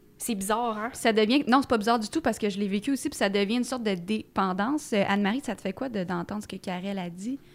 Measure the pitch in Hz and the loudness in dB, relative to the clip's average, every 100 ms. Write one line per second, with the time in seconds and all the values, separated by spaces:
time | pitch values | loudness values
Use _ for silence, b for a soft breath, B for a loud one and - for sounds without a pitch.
0 | - - - 208 196 220 240 214 226 - | -20 -10 -4 -2 0 0 0 -2 -6 0
1 | 240 220 214 277 226 262 262 226 208 233 | 2 4 4 4 6 4 4 2 4 2
2 | 208 320 269 214 208 196 202 202 240 269 | 2 -2 0 0 -2 -2 -2 -2 0 -2
3 | 311 - 202 202 202 240 240 254 214 190 | -2 0 0 2 2 0 0 -2 -2 -2
4 | 175 214 - - 190 185 214 302 - 208 | -2 -4 -2 0 0 2 0 0 0 2
5 | 196 202 196 254 254 196 190 - 262 208 | 2 4 2 0 -2 -4 -4 -4 -4 -4
6 | 180 175 170 208 - 190 202 180 196 196 | -2 -4 -4 -6 -8 -10 -8 -6 -4 -6
7 | 175 175 214 269 B | -6 -6 -6 -8 B